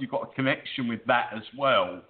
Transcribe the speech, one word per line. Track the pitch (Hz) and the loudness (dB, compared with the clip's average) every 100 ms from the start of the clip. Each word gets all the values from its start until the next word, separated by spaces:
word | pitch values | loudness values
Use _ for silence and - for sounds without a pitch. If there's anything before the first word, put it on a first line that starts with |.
you've | 131 | -4
got | 135 | -4
a | - | -4
connection | - 135 143 - - 120 | -2 0 0 -4 -4 -4
with | 113 123 | -2 2
that | 120 113 | 2 0
as | 110 - 127 | -6 -12 -2
well, | 139 113 90 87 | 4 4 2 -4